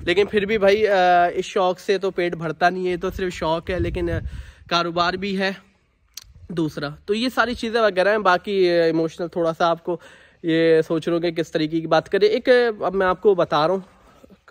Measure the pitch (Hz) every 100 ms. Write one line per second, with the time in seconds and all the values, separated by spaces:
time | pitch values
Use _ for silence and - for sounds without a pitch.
0 | - 175 202 214 196 220 196 208 208 196
1 | 180 175 175 180 180 214 180 180 - 196
2 | 196 185 175 175 160 151 175 185 180 180
3 | 185 180 185 - 160 165 165 180 170 180
4 | 175 165 - - - - - 170 170 170
5 | 175 185 202 190 196 190 _ _ _ _
6 | _ - - - - 170 156 156 143 151
7 | - 214 254 254 233 233 233 226 214 185
8 | 185 220 196 180 - 196 180 170 165 160
9 | 160 - 175 180 165 160 175 170 - 170
10 | - - _ _ 165 160 165 160 160 165
11 | 165 170 175 170 156 165 156 165 160 160
12 | - 196 202 247 254 247 240 214 180 190
13 | 185 180 220 185 160 156 156 190 185 _
14 | _ _ - _ -